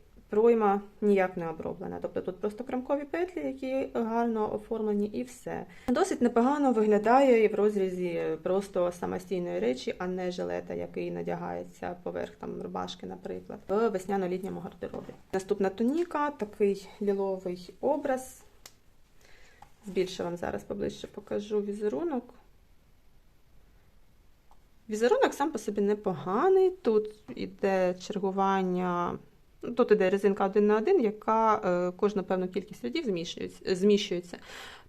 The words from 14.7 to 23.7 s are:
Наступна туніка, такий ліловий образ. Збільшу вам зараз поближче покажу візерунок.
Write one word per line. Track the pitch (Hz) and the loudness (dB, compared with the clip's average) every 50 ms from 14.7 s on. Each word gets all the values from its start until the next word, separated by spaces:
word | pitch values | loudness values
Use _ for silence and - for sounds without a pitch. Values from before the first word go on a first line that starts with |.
| - - - - - - - - - - - _ - | -10 -10 -10 -10 -8 -10 -12 -12 -18 -20 -12 _ -4
Наступна | 190 190 - 202 202 196 190 | -4 0 -2 0 0 2 0
туніка, | 196 - 226 247 285 330 349 349 - - 294 294 | 0 0 0 0 2 0 -2 -2 -2 -2 -2 -2
такий | 285 - 208 208 - - 208 196 196 196 - - - - | -2 -6 -8 -10 -2 0 2 2 2 -2 -6 -16 -10 -4
ліловий | 208 202 196 196 196 190 190 185 - 180 180 180 - - - - | -2 -2 0 0 -2 -2 -4 -4 -6 -8 -8 -8 -12 -18 -14 -4
образ. | - 247 302 294 277 277 262 262 262 - - - - - - - - - - _ _ - _ - - _ _ - - - - - - - - - - _ - _ - | 0 0 0 0 0 -2 -2 -2 -4 -12 -18 -20 -20 -20 -20 -20 -20 -20 -20 _ _ -20 _ -20 -20 _ _ -20 -20 -20 -20 -20 -20 -20 -20 -20 -20 _ -20 _ -16
Збільшу | 202 180 190 180 185 - - 185 | -4 -2 -2 -2 -2 -4 -6 -6
вам | 175 175 | -6 -4
зараз | 175 - - - 202 - | -4 -4 -6 -6 -6 -8
поближче | - - 202 202 202 208 - - | -8 -6 -6 -4 -6 -6 -8 -14
покажу | - - 208 - - 214 208 208 214 214 208 | -14 -16 -18 -10 -6 -6 -6 -4 -2 -4 -2
візерунок. | 202 208 202 214 214 214 240 277 339 349 277 240 - - - - - - - - _ _ - - _ _ - - _ - - - _ - _ _ _ _ - - - - | -2 -4 -6 -4 -4 -2 -2 -2 -4 -2 -4 -4 -6 -8 -20 -20 -20 -20 -20 -20 _ _ -20 -20 _ _ -20 -20 _ -20 -20 -20 _ -20 _ _ _ _ -20 -20 -20 -20